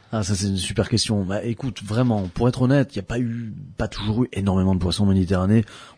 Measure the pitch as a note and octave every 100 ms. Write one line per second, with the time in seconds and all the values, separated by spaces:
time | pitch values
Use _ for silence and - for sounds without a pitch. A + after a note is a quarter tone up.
0 | _ A2+ F#2+ G2+ G2+ F#2+ F2+ G2+ G#2 A2
1 | - G#2 F#2 G2+ G#2+ A2 C3+ G2+ G#2 A2
2 | B2+ G#2+ F#2 - A#2+ B2 B2+ C#3 C3 -
3 | G2 A#2 B2 A#2 A#2 G#2 G2 - A2 -
4 | G2+ G#2+ B2 - G2 F#2+ F#2 F#2 F2 E2+
5 | G2+ F#2+ F2 F#2 F#2+ A2+ G#2 - -